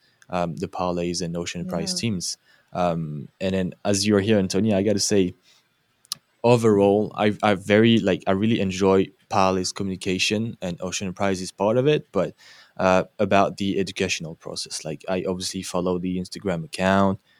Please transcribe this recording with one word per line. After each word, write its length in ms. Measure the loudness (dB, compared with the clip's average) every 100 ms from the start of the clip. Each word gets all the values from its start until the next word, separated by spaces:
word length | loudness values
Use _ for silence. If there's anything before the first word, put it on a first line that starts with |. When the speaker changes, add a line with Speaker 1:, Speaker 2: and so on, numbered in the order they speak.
| _ _ -8
Speaker 1:
um, 260 | -4 -4 -6
the 120 | -8
Parlays 540 | -4 -4 -2 -4 -4
and 140 | -6 -6
Ocean 280 | -8 -8 -6
Prize 260 | -6 -6
Speaker 2:
Yeah. 80 | -4
Speaker 1:
teams. 360 | -4 -4 -8 -12 _ _ _
Um, 540 | -4 -2 -2 -6 -10 -12 -8
and 140 | -4
then 200 | -2 -4 -4 -2
as 220 | 0 2
you're 140 | 2
here, 180 | 4 2
Antonia, 380 | 2 0 2 2
I 60 |
gotta 160 | 2 0
say, 360 | 2 2 2 -4 _ _ _ _ _ _ _ -16 _ _
overall, 680 | 4 4 6 6 6 4 0 -2
I, 220 | -2 2
I 100 | 0 2
very, 440 | 4 6 6 4
like, 240 | 4 0 0
I 40 |
really 280 | 0 0 0
enjoy 480 | -2 2 4 4 2 -6 -4
Parlays 440 | 2 2 2 -2
communication, 840 | -6 -6 -6 -4 -2 -2 -2 -4 -6
and 160 | -8 -8
Ocean 320 | -8 -6 -8
Prize 280 | -4 -2 -2
is 100 | -6
part 260 | -2 0 2
of 100 | 2
it, 200 | 0 -2
but, 220 | -4 -4 -6 -20 -20 _ -2
uh, 260 | 2 2 0 -2
about 380 | 2 2 2 -2
the 220 | -4 -2
educational 560 | -4 -4 -4 -4 -8 -14
process, 480 | -14 -12 -12 -10
like, 220 | -10 -10 -6
I 160 | -4 -4
obviously 340 | -6 -6 -8
follow 380 | -6 -4 -2 -2
the 180 | -4 -6
Instagram 460 | -8 -8 -6 -6 -6
account, 540 | -2 2 4 2 0 _ _